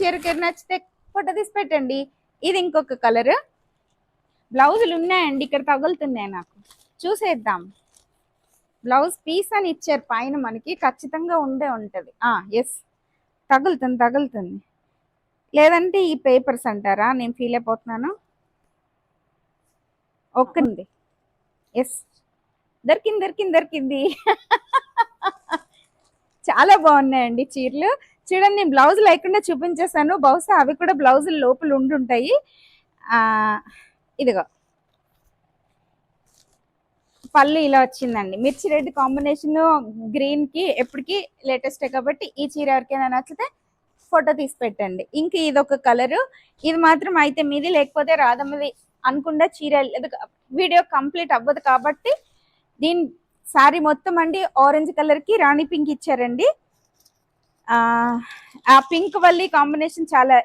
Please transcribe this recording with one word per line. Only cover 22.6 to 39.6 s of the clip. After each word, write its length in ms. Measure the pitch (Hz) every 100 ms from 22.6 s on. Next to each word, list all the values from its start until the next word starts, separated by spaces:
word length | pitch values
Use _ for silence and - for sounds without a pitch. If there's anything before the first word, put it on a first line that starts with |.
| _ _ 233
దొరికింది, 340 | 320 440 427
దొరికింది, 320 | 370 320 392
దొరికింది. 640 | 330 330 311 269 277 294 294 -
<laughs> 1400 | 403 - 440 _ 554 - - 453 _ 381 - - 320 _ _ _ _ _ _ _ _ -
చాలా 260 | 220 330 415
బాగున్నాయండి 720 | 311 294 269 262 240 233 269 277
చీరలు. 400 | 254 269 370 539 _ _ -
చూడండి, 220 | 370 403 403
నేను 140 | 370
బ్లౌజ్ 280 | 269 302 392
లేకుండా 420 | 415 339 370 403 392
చూపించేశాను, 640 | 302 339 311 349 311 302 359
బహుశా 440 | 269 311 - 381
అవి 140 | 269
కూడా 180 | 294 349
బ్లౌజులు 440 | 294 269 262 302 311
లోపల 360 | 254 269 311
ఉండుంటాయి. 680 | 277 262 294 247 240 294 539 - _ _ _ _ _
ఆ, 560 | - 233 220 220 214 208 - - _ _ _ -
ఇదిగో 240 | 269 190 156 _ _ _ _ _ _ _ _ _ _ _ _ _ _ _ _ _ _ _ _ _ _ _ _ _ _ _ - 302
పళ్ళు 220 | 285 311
ఇలా 220 | 294 269
వచ్చిందండి. 560 | 254 - 254 226 190 190
మిర్చి 340 | 254 269 403
రెడ్ 200 | 302 269
కాంబినేషన్ 680 | - 262 269 285 294 302 311